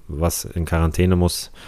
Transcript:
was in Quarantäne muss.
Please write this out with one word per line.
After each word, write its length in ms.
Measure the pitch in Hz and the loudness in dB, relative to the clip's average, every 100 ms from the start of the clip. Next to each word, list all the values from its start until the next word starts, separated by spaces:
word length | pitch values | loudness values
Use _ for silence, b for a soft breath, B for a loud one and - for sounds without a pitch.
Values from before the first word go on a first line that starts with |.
| - | -8
was 380 | 73 85 - - | -2 -2 -2 -6
in 200 | 87 80 | -6 -2
Quarantäne 500 | 82 82 85 90 90 | 0 2 2 2 4
muss. 360 | 87 - - B | 2 0 -10 B